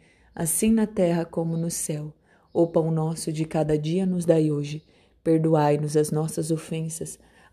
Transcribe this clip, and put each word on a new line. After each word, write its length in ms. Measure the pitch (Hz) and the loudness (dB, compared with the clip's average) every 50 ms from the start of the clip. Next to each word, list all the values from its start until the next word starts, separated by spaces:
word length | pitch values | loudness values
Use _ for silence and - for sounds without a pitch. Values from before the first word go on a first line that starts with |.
| _ _ _ _ _ _ - | _ _ _ _ _ _ -8
assim 360 | 170 170 160 - - 220 220 | -6 -4 -2 0 2 2 4
na 160 | 226 220 214 | 4 4 2
terra 380 | 208 214 202 180 170 170 170 165 | 2 2 2 2 2 2 2 0
como 320 | - - 170 165 165 165 | -2 -2 -4 -2 -2 -2
no 140 | 165 165 170 | -2 -2 -2
céu. 420 | 160 - - - 156 147 151 151 - _ _ _ _ _ _ _ | -4 -4 -6 -6 -6 -6 -8 -10 -14 _ _ _ _ _ _ _
O 140 | - 170 165 | 0 2 2
pão 240 | 160 165 170 160 160 | 2 2 2 2 2
nosso 420 | 160 160 156 160 160 - - 170 | 0 0 0 -2 -4 -4 -6 -4
de 120 | 156 160 156 | -4 -4 -4
cada 320 | 160 - 156 156 151 156 | -2 0 0 0 2 0
dia 300 | 151 147 156 170 190 190 | 0 0 0 -2 0 0
nos 180 | 185 180 175 165 | 0 0 0 2
dai 260 | 175 165 160 156 156 | 4 4 4 4 2
hoje. 340 | 147 147 143 143 151 156 - _ _ _ _ _ _ _ | 0 -2 -4 -6 -8 -10 -12 _ _ _ _ _ _ _
Perdoai-nos 720 | - 165 160 160 160 160 160 151 147 147 147 147 151 147 151 | 0 2 2 2 4 4 4 4 4 4 2 2 0 0 2
as 140 | 151 151 151 | 2 2 2
nossas 400 | 156 151 160 156 - 170 156 160 | 0 -2 -2 -2 -4 -4 -4 -2
ofensas, 680 | 160 156 - - 160 160 160 160 - - 156 - - - _ _ _ _ - _ | -4 -4 -4 -6 -6 -6 -6 -6 -8 -8 -10 -10 -12 -16 _ _ _ _ -20 _